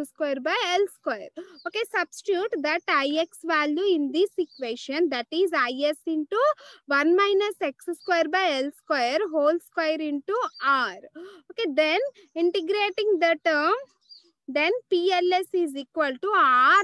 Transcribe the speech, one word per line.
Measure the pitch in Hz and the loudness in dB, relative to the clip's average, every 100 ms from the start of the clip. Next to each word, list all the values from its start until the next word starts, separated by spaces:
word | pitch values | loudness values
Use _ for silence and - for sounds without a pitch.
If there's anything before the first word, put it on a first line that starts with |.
square | 294 - 302 269 | -10 -6 -4 -2
by | 277 415 381 | -2 -2 0
L | 359 403 | 0 0
square. | - - 214 - - 370 320 349 | -4 -8 -8 -10 -16 -18 -14 -8
Okay, | 427 453 | -6 -4
substitute | 403 339 - - 359 415 349 | -4 -6 -6 -2 -2 -2 -2
that | 294 339 - | -2 -2 0
I | 311 277 311 | 0 0 -2
X | 339 - | -4 -6
value | 330 311 302 302 403 339 | -2 0 0 0 0 0
in | 277 | 0
this | 294 403 - | 0 0 0
equation, | 330 - 247 240 - 285 339 | -6 -6 -8 -8 -6 -2 0
that | 254 233 | -2 -4
is | 320 381 | 0 0
I | 302 247 254 | 2 0 0
S | 294 311 - | -2 -2 -4
into | 311 302 415 571 587 - - - | -4 -2 2 2 0 -8 -20 -2
one | 285 302 359 | 2 4 4
minus | 403 392 415 - | 4 2 0 -2
X | 311 - - 339 | -6 -6 -10 -10
square | - 339 320 | -2 0 2
by | 370 370 269 277 | 0 0 0 -4
L | - | -8
square | - 294 240 302 392 | -4 0 0 0 -2
whole | 311 294 330 - | 0 2 0 -4
square | - 320 320 | -4 -2 -2
into | 311 285 - 440 415 - | -4 -6 -4 -4 -4 -4
R. | 269 269 226 185 - 311 370 370 - | 0 0 0 -6 -16 -20 -20 -20 -14
Okay, | - 453 | -6 -2
then | 269 311 349 554 453 370 320 | 2 2 0 -2 -8 -12 -2
integrating | 349 381 320 415 415 392 427 359 | 0 0 -2 0 0 0 0 2
the | 330 330 | 2 0
term, | 330 302 311 466 554 _ _ - _ _ - | 0 0 2 0 -4 _ _ -20 _ _ -8
then | 269 320 480 - | -2 0 -2 -2
P | 359 349 | 0 2
L | 359 359 | 2 2
S | 370 370 | 0 0
is | 370 330 277 | -2 -2 -4
equal | 269 320 285 | -8 -2 -2
to | 254 381 403 | -2 0 2
R | 285 247 262 381 | 4 6 6 4